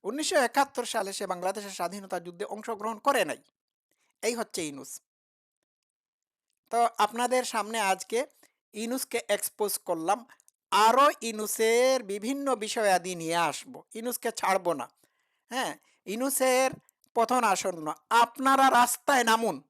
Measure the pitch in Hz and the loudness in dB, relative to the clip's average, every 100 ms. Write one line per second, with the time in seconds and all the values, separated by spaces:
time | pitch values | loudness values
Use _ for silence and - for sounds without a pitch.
0 | 202 277 311 339 240 - 269 - 233 233 | -8 -6 0 2 2 2 0 -2 -4 -4
1 | 196 196 196 180 180 196 202 190 175 202 | -4 -6 -6 -2 -2 -4 -10 -6 -6 -8
2 | 190 180 170 175 202 202 220 214 214 214 | -8 -8 -8 -10 -10 -8 -8 -6 -6 -2
3 | 277 269 160 117 _ _ _ _ _ _ | 0 2 0 -4 _ _ _ _ _ _
4 | _ _ 208 233 214 - 156 139 131 - | _ _ -4 -4 -6 -6 -8 -10 -16 -18
5 | _ _ _ _ _ _ _ _ _ _ | _ _ _ _ _ _ _ _ _ _
6 | _ _ _ _ _ _ _ 233 233 - | _ _ _ _ _ _ _ 0 0 2
7 | 214 233 247 254 247 226 208 226 196 185 | -2 0 0 0 0 -4 -4 -2 0 -2
8 | - 226 294 _ _ _ _ 208 226 254 | -2 -4 -4 _ _ _ _ -8 -6 -6
9 | - 233 - 202 - _ 208 - - 170 | -4 -6 -2 -2 -2 _ -4 -4 -6 -4
10 | 165 214 240 _ _ _ _ 202 220 240 | -2 -4 -4 _ _ _ _ 4 6 6
11 | 285 294 226 214 214 - 226 233 262 262 | 4 4 -6 -6 -6 0 2 4 4 2
12 | 196 202 214 277 277 226 214 247 208 185 | -2 -6 -4 -4 -2 -2 -2 0 2 2
13 | 180 175 165 170 160 - - 147 - 220 | 0 -8 -2 0 0 -4 -14 -20 -16 -10
14 | 240 233 233 - 190 190 175 151 - _ | -8 -6 -6 -2 0 0 0 -2 -6 _
15 | _ _ _ _ _ 247 202 143 _ _ | _ _ _ _ _ -6 -6 -8 _ _
16 | - 214 269 269 262 254 262 - _ _ | -10 -4 -2 0 2 4 2 -2 _ _
17 | _ - 226 254 220 185 196 170 151 160 | _ -2 2 2 2 0 -2 -6 -8 -10
18 | _ 226 233 277 262 269 269 247 240 - | _ 4 4 2 2 6 6 6 4 2
19 | - 269 233 226 226 139 | 2 2 4 2 0 -4